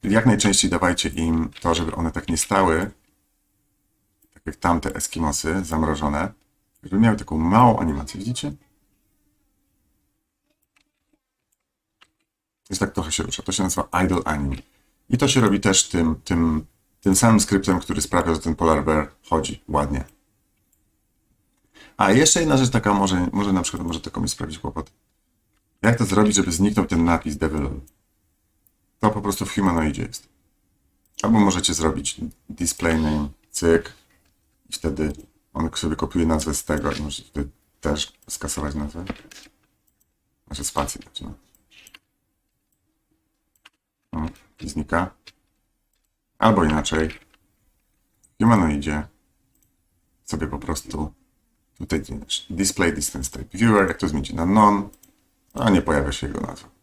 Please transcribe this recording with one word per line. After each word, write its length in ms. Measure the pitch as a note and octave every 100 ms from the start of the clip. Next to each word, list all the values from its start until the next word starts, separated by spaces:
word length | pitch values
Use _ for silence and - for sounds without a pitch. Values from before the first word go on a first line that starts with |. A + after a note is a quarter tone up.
Czyli 120 | G#2+
jak 120 | G#2+ A#2+
najczęściej 440 | G2+ G#2+ F#2+ F#2
dawajcie 380 | E2+ F2+ F2 E2
im 420 | D2+ E2 E2 D#2+ -
to, 140 | F2
żeby 200 | E2 D#2+
one 180 | D#2 E2
tak 160 | D#2+ -
nie 80 | E2
stały, 540 | - G2 F#2 D#2+ G#2 - _ _ _ _ _ _ _ _ _ _ _ _ _
tak 120 | _ -
jak 100 | D2+
tamte 380 | F2 E2 D#2
Eskimosy 720 | - - - D#2+ C#2+ D#2+ F2+
zamrożone, 680 | E2+ D#2 D#2 D2+ D2+ D2 F#2 - _ _ _ _
żeby 160 | - G2
miały 180 | A2+ G#2
taką 220 | - D#2
małą 400 | E2 G#2 B2 -
animację, 420 | E2 C#2 C#2 -
widzicie? 320 | G2+ B2 D3 C#3+ _ _ _ _ _ _ _ _ _ _ _ _ _ _ _ _ _ _ _ D4 _ _ _ _ _ D4 _ _ _ _ _ _ _ _ _ _ _ _ _ _ _
Więc 100 | G2
tak 120 | G2
trochę 200 | - D#2+
się 100 | -
rusza. 200 | E2 -
To 100 | -
się 100 | F#2+
nazywa 260 | F#2+ F2 E2 F2
Idle 160 | F#2 F2
Anim. 380 | - D2+ C#2 C2 - _ _ _ _
I 100 | B2
to 100 | C#3
się 120 | C3
robi 200 | A2 G2
też 280 | G2+ F#2+ -
tym, 320 | F2+ E2 D#2
tym, 420 | - F2 E2 D#2 D#2 _ _ _
tym 160 | - F#2+
samym 240 | A#2 A2
skryptem, 400 | F#2 G2+ F#2+ F2+
który 220 | - E2+
sprawia, 320 | - F2 E2
że 60 | D#2
ten 160 | E2 D#2
Polar 280 | E2 D#2
Bear 280 | D2 D#2 D2+ _ -
chodzi 360 | D#2+ D#2 - -
ładnie. 360 | C#2+ D2 C#2 B1+ _ _ _ _ _ _ _ _ _ _ _ _ _ _ _ _ _ - _
A, 160 | G2
jeszcze 280 | A2 D#3+ -
jedna 160 | D#3+ C3+
rzecz 140 | B2+
taka, 240 | A#2+ G#2
może, 340 | G2+ G2 F#2 F2
może 200 | F#2+ G2+
na 100 | F#2+
przykład 240 | E2+ - E2+
może 140 | E2
to 100 | -
komuś 200 | - E2+
sprawić 280 | - D#2 D#2
kłopot. 320 | D#2+ D2 D#2 _ _ _ _ _ _ _ _ _
Jak 160 | G#2+ A#2+
to 60 |
zrobić, 320 | G#2 F#2+ G#2+ G#2
żeby 160 | F2+
zniknął 340 | E2 G2+ G#2 F2
ten 180 | E2+
napis 320 | E2 E2 - C#2+
develop? 380 | D#2+ D2+ C#2 C#2 C2+ _ _ _ _ _ _ _ _ _ _ _
To 100 | G#2+
po 120 | G#2+
prostu 240 | G2+ G2 G2
w 80 |
humanoidzie 480 | - F#2+ E2+ D#2 C#2
jest. 260 | - - _ _ _ _ _ _ _ _ _ _
Albo 180 | G#2 A2+
możecie 340 | G2+ F2 D#2+
zrobić 460 | D#2 D#2+ D2+ - - D#2 - _
display 520 | - E2+ - E2+ D#2+
name, 260 | D#2 D#2 D2 - _
cyk, 420 | - E2 - - - _ _ _ _ _ _ _
i 20 |
wtedy 400 | - E2 D2 D2+ D2 - _ _
on 160 | - D#2+
sobie 220 | - D#2+ D#2
kopiuje 300 | D#2+ F2+ D#2+
nazwę 280 | D#2 D2+
z 100 | C#2+
tego 280 | - D2+ C#2+
i 100 | C#2+
możecie 200 | D2 -
tutaj 220 | - - C#2 - _ _
też 320 | D2 D2+ - _ -
skasować 460 | - D#2 - D2
nazwę. 300 | D2 D2 D#2 F#2+ - - - - _ _ _ _ _ _ _ _ _ _
Znaczy 180 | C#2+
spację 360 | C#2+ - C2+ -
dać, 160 | - -
no. 140 | - - _ _ _ _ - - _ _ _ _ _ _ _ _ _ _ _ _ _ _ _ _ _ _ _ _ _
O, 140 | D#2+ D#2+ - _ _
i 80 | D2
znika. 420 | D2+ D2+ E2+ F#2 - - _ _ _ _ _ _ _ _ _ _ _
Albo 260 | A2 G#2
inaczej. 460 | D#2+ D2+ C#2+ D#2+ D#2+ - _ _ _ _ _ _ _ _ _ _
W 160 | _ _
humanoidzie 680 | A2 A2+ E2 D2 D2+ D2+ D2 _ _ _ _ _ _ _ _ _ _ _
sobie 220 | - D#2 D2
po 120 | C#2+
prostu 540 | - D#2 - D2 D2+ - _ _ _ _ _ _
tutaj 240 | E2 D#2+
tniesz 440 | C#2+ - - - -
display 420 | E2+ G2 - F2
distance 380 | D2 C#2+ - C2
type 280 | - - F#2
viewer, 300 | A#2 G#2+ F#2
jak 100 | E2
to 100 | F2
zmienicie 260 | D2 C#2
na 120 | D#2+ E2+
none, 420 | G#2 G#2 G2+ G2+ - _ _ _ _ _
a 160 | - A#2+
nie 120 | F#2+
pojawia 300 | - D2+ C#2
się 140 | C#2 -
jego 140 | -
nazwa. 280 | G1+ G1+ - _